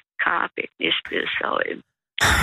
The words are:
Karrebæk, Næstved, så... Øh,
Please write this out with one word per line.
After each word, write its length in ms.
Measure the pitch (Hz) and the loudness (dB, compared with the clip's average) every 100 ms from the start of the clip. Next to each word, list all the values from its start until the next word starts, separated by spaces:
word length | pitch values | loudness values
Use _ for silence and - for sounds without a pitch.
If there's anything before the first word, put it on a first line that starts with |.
| - - | -8 -4
Karrebæk, 460 | - 170 - - - - | 0 0 -2 -4 -8 -2
Næstved, 480 | - - - - - - | -2 0 -2 -4 -2 -2
så... 220 | - - - | -2 0 -2
Øh, 80 | - - _ _ - - - | -4 -12 _ _ 0 4 4